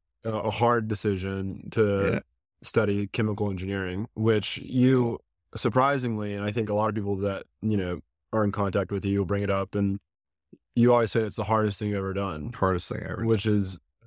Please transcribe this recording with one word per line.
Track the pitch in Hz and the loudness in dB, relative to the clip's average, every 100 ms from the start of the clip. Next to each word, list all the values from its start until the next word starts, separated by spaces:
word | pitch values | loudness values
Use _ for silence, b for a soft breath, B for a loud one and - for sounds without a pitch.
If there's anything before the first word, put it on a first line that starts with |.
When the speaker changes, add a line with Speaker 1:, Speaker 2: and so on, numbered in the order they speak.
| _ _ | _ _
Speaker 1:
a, | 113 | -6
a | 110 107 | -4 -2
hard | 107 117 117 110 | 2 2 2 0
decision | 104 107 95 95 98 95 - - | -2 -2 -2 -4 -4 -6 -8 -4
to | 117 104 98 98 | 0 2 2 0
Speaker 2:
Yeah. | - - _ _ _ | -2 -6 _ _ _
Speaker 1:
study | - 117 104 101 101 | -2 0 2 0 -2
chemical | - 107 101 104 | -2 -2 -2 -4
engineering, | 95 95 98 92 92 117 | -4 -4 -4 -4 -6 -8
which | - 110 107 - - | 0 2 2 0 -8
you, | - 127 127 127 120 110 _ _ _ | -2 2 4 4 2 -4 _ _ _
surprisingly, | - 123 127 135 139 123 107 104 | -4 0 2 2 2 -2 -4 -4
and | 101 | -4
I | 104 | -2
think | 107 107 | -2 0
a | |
lot | 104 107 | 0 0
of | |
people | 104 101 95 | 0 -2 -2
that, | 98 95 - - | -2 -4 -10 -6
you | 107 104 | 0 0
know, | 90 87 - _ - | 0 -4 -10 _ -4
are | 110 | 0
in | 101 | 0
contact | 104 98 101 92 | 2 0 0 -2
with | 98 | -2
you | 98 98 | 0 0
will | 87 | 0
bring | 101 | 0
it | 98 | 0
up, | 98 95 104 | -2 -2 0
and | 101 98 _ _ _ _ _ - _ | 0 -2 _ _ _ _ _ -20 _
you | 120 120 | 4 6
always | 120 113 | 6 4
say | 117 | 0
it's | 107 104 | -2 -2
the | |
hardest | 104 110 107 101 | 0 2 2 0
thing | 104 | -4
you've | 101 | -2
ever | 95 | -2
done. | 95 98 78 92 | -2 -4 -6 -8
Speaker 2:
Hardest | - 95 90 - | 0 0 0 -2
thing | - | -6
I | |
ever | 82 87 | -6 -2
done. | 113 | 2
Speaker 1:
Which | 107 107 | 2 4
is, | 104 95 92 _ _ | 2 2 -6 _ _